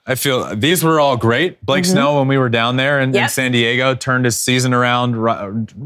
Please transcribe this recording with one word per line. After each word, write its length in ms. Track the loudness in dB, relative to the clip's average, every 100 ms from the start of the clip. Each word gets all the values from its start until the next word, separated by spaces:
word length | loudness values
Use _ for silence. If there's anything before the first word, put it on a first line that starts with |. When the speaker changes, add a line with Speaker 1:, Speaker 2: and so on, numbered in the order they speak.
| -6
Speaker 1:
I 100 | -4
feel 400 | 0 -2 -2 -2
these 280 | 0 2
were 160 | 2 2
all 180 | 2 2
great. 480 | 2 2 -2 -4 -2
Blake 180 | 0
Speaker 2:
Mm-hmm. 80 | 2
Speaker 1:
Snell, 240 | 2 2 2
when 80 | 2
we 100 | 2
were 120 | 2
down 280 | 0 0 0
there 220 | 0 0
in, 100 | 0
in 60 | 0
Speaker 2:
Yep. 140 | -2
Speaker 1:
San 200 | -2 0
Diego, 440 | 0 0 0 0 -2
turned 300 | -2 0 0
his 120 | -2
season 360 | -2 0 0
around 420 | 0 2 0 0 0
ri-, 500 | 0 -2 -4 -6 -8 -10